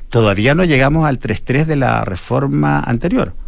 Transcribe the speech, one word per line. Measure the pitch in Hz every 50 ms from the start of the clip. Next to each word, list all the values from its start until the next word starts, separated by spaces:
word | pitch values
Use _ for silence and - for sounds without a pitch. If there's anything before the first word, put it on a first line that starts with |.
| - -
todavía | - 117 110 104 98 98 107 131 147
no | 175 185
llegamos | 170 147 127 131 139 151 160 160
al | 151 131 117
tres | - 113 107 - -
tres | - 123 143 156
de | 160 151
la | 139 127 117 113 113 110
reforma | 107 95 87 - - 127 135 139 139 143 147 147 147 147 143
anterior, | - - 120 117 123 175 240 254 170 - - - -